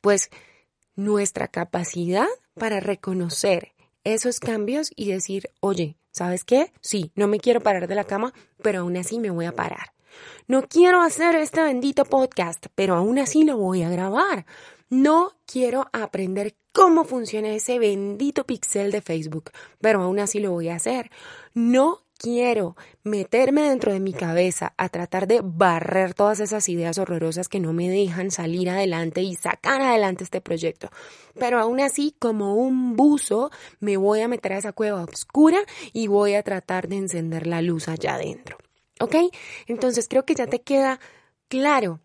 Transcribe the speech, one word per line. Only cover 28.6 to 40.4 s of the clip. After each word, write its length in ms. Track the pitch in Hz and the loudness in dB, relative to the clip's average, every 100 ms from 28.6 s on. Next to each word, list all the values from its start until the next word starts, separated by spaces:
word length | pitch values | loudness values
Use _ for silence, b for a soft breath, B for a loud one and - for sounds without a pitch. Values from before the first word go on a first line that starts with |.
| 180 | -2
adelante 500 | 185 196 165 165 160 | 0 0 0 -4 -4
y 140 | 190 | -4
sacar 480 | 175 - - - 269 | -4 -4 -2 0 0
adelante 420 | 269 233 202 185 | 2 2 2 -2
este 160 | 185 185 | -6 -8
proyecto. 480 | - 170 165 - - B B B B - | -6 -4 -4 -6 -14 B B B B -6
Pero 200 | 247 247 | 0 0
aún 220 | 220 254 | 0 0
así, 340 | 277 269 294 - | 0 0 -4 -2
como 360 | 240 220 202 | -2 -2 0
un 420 | 202 262 262 254 220 | 0 2 0 0 4
buzo, 540 | 294 196 - 208 277 B B B | 6 4 2 -2 -2 B B B
me 160 | 208 196 | -2 2
voy 240 | 196 214 | 2 2
a 80 | 233 | 0
meter 260 | 240 190 | -2 -4
a 40 | 190 | -6
esa 140 | 208 | -8
cueva 300 | - 214 202 | -4 -2 -2
oscura 560 | 170 - - 277 311 359 415 B B | -6 -12 -4 6 6 6 0 B B
y 140 | - 220 | -4 2
voy 280 | 202 208 | 4 4
a 80 | 202 | 2
tratar 460 | 208 190 - 185 175 | 0 -6 -4 -6 -4
de 80 | 196 | -6
encender 500 | 190 180 165 165 165 | -4 -4 -4 -4 -4
la 160 | 170 | -2
luz 260 | 170 165 160 | 0 -2 -4
allá 260 | 160 - | -6 -4
adentro". 420 | 135 151 127 - - _ _ _ _ | -4 -6 -10 -16 -20 _ _ _ _
¿Ok? 160 | 240 311 349 B B B B | 0 2 2 B B B B
Entonces 400 | 233 254 240 220 | -2 0 0 0
creo 160 | 262 | 0
que 100 | 262 | 0
ya 120 | 311 | -2